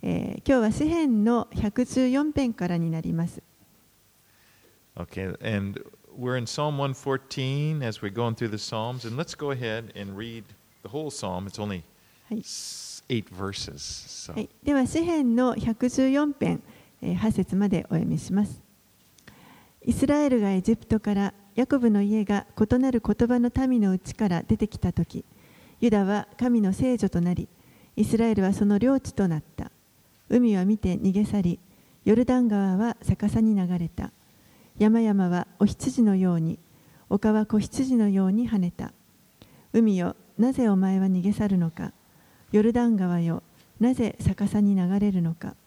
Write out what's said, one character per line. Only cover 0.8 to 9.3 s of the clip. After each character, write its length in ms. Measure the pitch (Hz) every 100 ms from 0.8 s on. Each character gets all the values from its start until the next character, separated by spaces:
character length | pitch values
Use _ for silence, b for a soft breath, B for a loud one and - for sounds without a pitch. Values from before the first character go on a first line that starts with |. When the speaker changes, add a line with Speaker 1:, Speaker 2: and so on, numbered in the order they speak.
| 302
Speaker 1:
編 360 | 339 302 220
の 240 | 214 240 -
百 340 | - 214 - 247
十 240 | - 254
四 220 | 262 302
編 200 | 294 262
か 160 | 220 175
ら 100 | 175
に 120 | 165
な 100 | 160
り 140 | 170
ま 140 | 165 170
す。 160 | - _ _ _ _ _ _ _ _ b b b b b b _ -
Speaker 2:
Okay, 420 | 85 - 95 -
and 380 | 107 104 98 98 - - _ -
we're 200 | 123 127
in 80 | 117
Psalm 340 | - 151 143
one 160 | 139 131
fourteen 880 | - 135 - - 131 139 151 156
as 180 | 123 107
we're 100 | 104
going 220 | 98 120
through 160 | 110 117
the 80 | 104
Psalms, 500 | - 113 113 127 113
and 140 | 120
let's 160 | 170